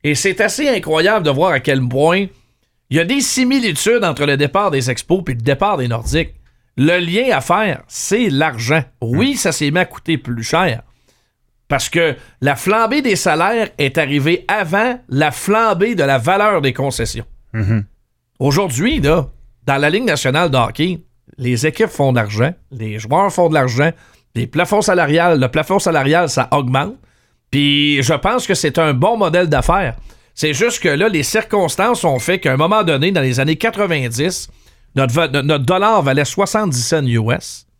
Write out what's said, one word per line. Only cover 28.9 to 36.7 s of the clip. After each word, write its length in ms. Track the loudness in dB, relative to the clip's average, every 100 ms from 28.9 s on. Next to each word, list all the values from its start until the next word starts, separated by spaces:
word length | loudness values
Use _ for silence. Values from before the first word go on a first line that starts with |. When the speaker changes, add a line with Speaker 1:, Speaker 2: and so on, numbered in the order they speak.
Speaker 1:
bon 220 | 2 0 2
modèle 320 | 0 2 2
d'affaires. 480 | 2 2 0 -2 -8 -18 -20 _
C'est 200 | -4 -4
juste 260 | 0 -2 0
que 60 | 0
là, 200 | 2 2
les 140 | 0
circonstances 800 | 0 -2 0 0 0 0 0 0
ont 140 | 0 0
fait 200 | -2 -2
qu'à 140 | 0
un 40 | 0
moment 280 | 2 2
donné, 260 | 2 0 0
dans 100 | 0
les 200 | 0 0
années 160 | 0 0
quatre-vingt-dix, 920 | -2 -2 -2 -2 -4 -2 -4 -4 -12 -20 _ _ _
notre 180 | -2 0
va-, 140 | 2 0
no-, 140 | 0
notre 220 | 0 0
dollar 380 | 2 2 4 2
valait 220 | 2 0
soixante-dix 580 | 0 -2 -2 0 -2